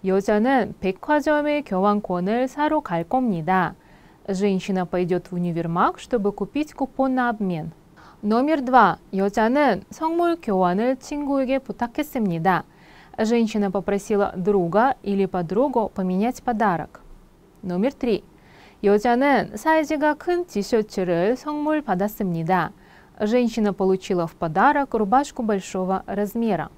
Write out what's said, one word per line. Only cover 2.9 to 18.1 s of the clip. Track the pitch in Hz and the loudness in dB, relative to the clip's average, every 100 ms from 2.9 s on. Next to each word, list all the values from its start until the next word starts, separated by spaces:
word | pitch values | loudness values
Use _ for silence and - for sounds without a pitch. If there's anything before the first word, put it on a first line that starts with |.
| 165 | -4
겁니다. | 170 254 247 175 160 185 165 - _ - - - - | 0 0 0 -2 0 0 0 -6 _ -20 -20 -18 -6
Женщина | 190 208 190 - 185 175 | 0 0 0 0 -2 -2
пойдёт | 185 180 180 175 | -2 0 -2 -2
в | |
универмаг, | 180 175 165 165 170 226 - | -4 -2 -2 -2 0 0 -2
чтобы | - 247 202 | -4 -2 -2
купить | 202 202 277 302 | -4 -6 -4 -6
купон | - 269 - 269 254 | -6 -8 -2 0 0
на | 240 | -2
обмен. | 220 196 165 160 - - - - - | -2 -4 -4 -8 -12 -20 -20 -20 -8
Номер | 208 220 285 320 | 0 2 2 0
два. | 254 254 196 - - | 4 6 6 4 -4
여자는 | 190 196 214 220 269 285 190 - | -2 0 2 2 4 2 2 -4
선물 | - 320 339 349 339 | -6 -2 0 0 0
교환을 | - 185 180 185 240 262 | 0 2 2 2 0 -2
친구에게 | - 294 285 277 254 269 | -6 -6 -2 -2 0 -2
부탁했습니다. | 262 202 233 269 294 262 208 170 175 175 - - - - - - | -4 -8 -6 -4 -6 -2 -2 0 0 0 -2 -20 -20 -20 -18 -4
Женщина | 220 233 220 214 202 | 0 2 2 0 0
попросила | 196 190 202 - 208 202 - | -2 -2 -4 0 0 0 0
друга | 185 202 170 190 254 277 | 2 2 4 4 2 0
или | - 196 190 | -2 -2 0
подругу | 185 170 190 277 247 214 | -2 -2 0 2 0 -2
поменять | - 185 185 226 247 | -4 -2 0 0 -2
подарок. | - 220 220 165 147 - - - - _ _ _ | -4 0 0 0 -6 -16 -20 -20 -20 _ _ _
Номер | 190 175 240 | -6 -2 -2
три. | - 240 | -2 -2